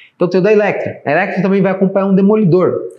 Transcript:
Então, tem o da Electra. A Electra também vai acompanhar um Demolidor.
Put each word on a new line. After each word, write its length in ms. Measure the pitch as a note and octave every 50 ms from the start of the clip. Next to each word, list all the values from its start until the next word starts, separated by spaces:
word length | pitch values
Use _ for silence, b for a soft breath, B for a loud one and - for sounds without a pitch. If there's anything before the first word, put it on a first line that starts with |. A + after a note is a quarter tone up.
| b b b
Então, 120 | - F3+
tem 140 | F3 - F#3
o 20 |
da 80 | F3+ G#3
Electra. 520 | A3 G#3 G#3 F#3+ D3+ - - - - - -
A 80 | C3
Electra 300 | C#3+ E3+ G3 G3 - F#3+
também 180 | F3 F#3+ G3 G3+
vai 120 | F3+ F#3+
acompanhar 340 | F#3 - G3 F#3 G3 G3 G3
um 80 | G3 F#3+
Demolidor. 600 | F#3+ G3 G3 G#3+ G#3+ G#3+ D#3+ D#3+ F#3 F3 C3 - - - B B